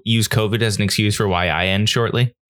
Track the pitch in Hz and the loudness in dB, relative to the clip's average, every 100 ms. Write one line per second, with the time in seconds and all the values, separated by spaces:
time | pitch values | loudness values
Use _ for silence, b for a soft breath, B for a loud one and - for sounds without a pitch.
0 | 113 113 107 110 110 110 113 98 104 - | 0 0 2 0 0 0 0 0 -2 0
1 | 104 104 104 87 90 78 95 98 107 123 | 0 0 0 0 0 0 0 0 0 0
2 | 117 117 123 - _ | 0 0 -2 -4 _